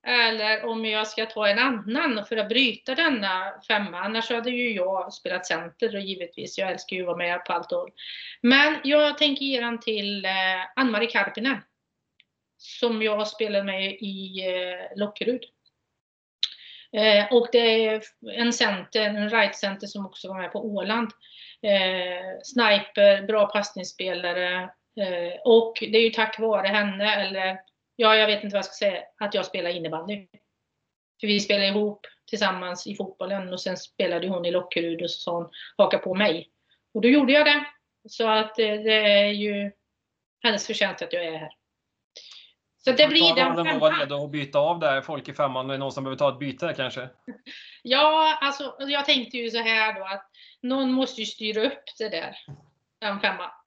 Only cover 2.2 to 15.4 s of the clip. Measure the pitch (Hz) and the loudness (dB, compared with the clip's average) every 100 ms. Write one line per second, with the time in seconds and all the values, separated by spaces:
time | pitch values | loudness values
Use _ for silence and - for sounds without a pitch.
2.2 | 202 220 202 240 262 208 - 262 330 247 | -4 -4 0 2 2 -2 -6 0 0 0
3.2 | 196 185 196 - - 214 196 175 202 226 | -2 -4 -6 -12 -2 -2 -2 -6 -4 -4
4.2 | 226 233 233 247 240 202 185 190 226 - | -4 -4 -4 -2 -2 -2 -2 -2 -6 -10
5.2 | 180 180 - 165 170 _ 220 202 196 185 | -6 -6 -4 -6 -6 _ -4 -4 -8 -8
6.2 | 170 - 175 - 190 165 - 185 175 170 | -10 -12 -12 -6 -4 -6 -8 -6 -4 -4
7.2 | 175 175 175 170 165 175 180 _ - - | -4 -4 -4 -6 -4 -6 -6 _ -18 -16
8.2 | - - 240 269 294 311 269 302 294 285 | -16 -2 4 6 6 2 2 4 4 2
9.2 | 302 269 277 254 240 233 226 214 202 202 | 0 0 -2 -2 -4 -4 -4 -4 -4 -4
10.2 | 190 190 190 185 190 - 254 208 233 214 | -2 -2 0 -2 -4 -2 0 0 0 0
11.2 | 196 - 247 220 - _ _ _ _ _ | -2 -2 -4 -4 -8 _ _ _ _ _
12.2 | _ _ _ _ - - 240 220 214 208 | _ _ _ _ -20 -4 -2 0 0 0
13.2 | 208 - 214 202 196 190 190 196 202 190 | -4 -4 -2 -2 -2 -4 -4 -6 -10 -8
14.2 | 190 190 190 180 180 180 185 196 202 - | -10 -6 -4 -4 -6 -8 -12 -6 -6 -2
15.2 | 196 247 | -4 -4